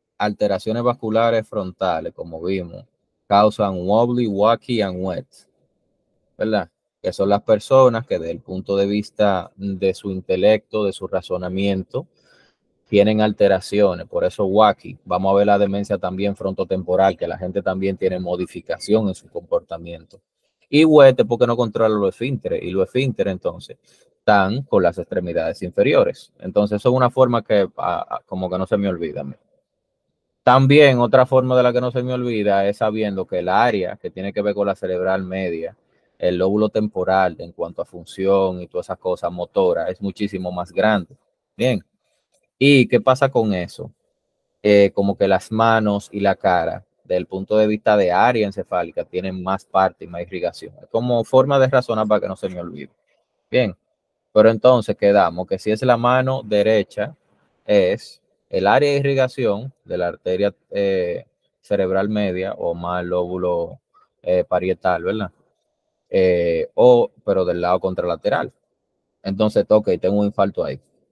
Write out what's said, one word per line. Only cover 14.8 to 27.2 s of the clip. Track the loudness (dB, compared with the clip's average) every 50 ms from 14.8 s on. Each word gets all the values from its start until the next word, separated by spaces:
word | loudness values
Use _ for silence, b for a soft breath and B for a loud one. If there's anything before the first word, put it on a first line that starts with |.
| -10 -20 -20 _ _
Vamos | -4 -4 -2 0 2
a | 2 4
ver | 4
la | 4 4 2
demencia | 2 0 -2 -6 -4 -4 -6
también | -4 -4 -6 -6 -4 -4 -4 -4
frontotemporal, | -4 -6 -6 -4 -4 -4 -4 -4 -6 -2 -2 0 2 2 2 2
que | -2 -6
la | -8 -6 -8
gente | -8 -6 -6 -4
también | -4 -4 -4 -4 -4 -4 -4
tiene | -2 -2 -4 -2 -4
modificación | -6 -6 -4 -6 -6 -8 -10 -16 -10 -10 -10 -8 -2 0 0 2 2 -2
en | -6
su | -8 _ -14
comportamiento. | -14 -12 -8 -4 -4 -4 -4 -6 -14 -12 -12 -14 -16 -16 -18 _ -20 -20 _ _ _ _ _ _ _ _ _ 0
Y | 4 4 6
wet | 6 8 10 8 8 8 6
es | 2
porque | 0 2 0 2
no | 0 2
controla | 0 0 -2 0 0 0 2 2
los | 0 0 -2
esfínteres, | -2 -4 -6 -6 -6 -6 -6 -6 -6 -4
y | -6 -4
los | -2 -2 -2
esfínteres | 0 0 -2 -2 -2 -2 -2 -2 -4
entonces | -4 -4 -6 -8 -8 -8 -18 -20 -20 _ b b b b b b b b
están | 0 2 4 4 4 0 -2 -4
con | -4 0 0 2
las | 2 2 0 -2
extremidades | -10 -6 -6 -6 -4 -4 -4 -4 -4 -4 -6 -6
inferiores. | -10 -6 -2 0 2 4 4 2 2 2 -2 -8 -18 _ _ _
Entonces | -12 -4 0 0 0 0 -2 -2
eso | 0 0
es | 2
una | 2 0 0
forma | 4 2